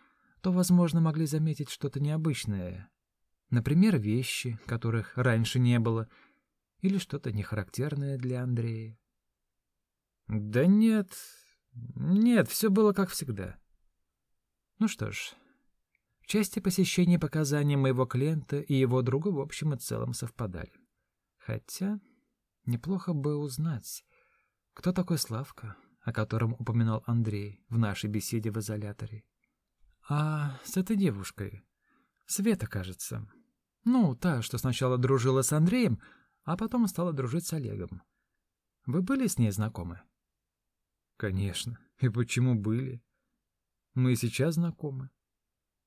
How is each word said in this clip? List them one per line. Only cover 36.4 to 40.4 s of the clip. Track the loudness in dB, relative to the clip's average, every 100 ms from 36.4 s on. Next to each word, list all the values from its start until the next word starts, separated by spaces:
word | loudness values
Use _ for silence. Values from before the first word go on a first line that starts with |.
а | -8 -6
потом | -2 0 0
стала | 0 -2
дружить | -2 -2 -4 -4
с |
Олегом. | -6 -6 -8 -10 -12 -18 _ _ _ _ _ _ _
Вы | -4 -2
были | 0 0 0
с | 2
ней | 0
знакомы? | 0 -4 -6 -10 -12 -18 _ _ _